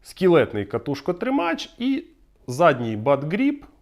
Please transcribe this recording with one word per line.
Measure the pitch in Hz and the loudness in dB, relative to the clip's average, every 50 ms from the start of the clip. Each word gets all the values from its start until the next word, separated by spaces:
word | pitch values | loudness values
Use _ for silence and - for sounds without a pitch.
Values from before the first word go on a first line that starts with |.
Скелетний | _ - - - 180 185 170 151 113 95 - 104 101 | _ -20 -6 2 4 6 6 6 4 2 -2 -6 -6
катушкотримач | - - 113 - 143 139 - - - 175 175 226 254 269 294 339 339 330 - - - _ | -4 -6 -6 -4 -6 -8 -4 -4 -6 -4 -4 -4 -2 -2 0 0 -2 -4 -6 -8 -16 _
і | - 233 262 269 294 - - _ _ _ _ _ _ _ | -4 -2 -2 -2 -2 -6 -12 _ _ _ _ _ _ _
задній | - 123 131 175 165 143 120 120 113 110 | -10 -2 2 4 4 4 2 -2 -4 -4
бат-гріп | 107 107 139 143 131 143 151 180 214 269 285 294 285 - - _ _ | -2 0 0 0 0 0 -4 -2 0 0 0 -2 -4 -12 -20 _ _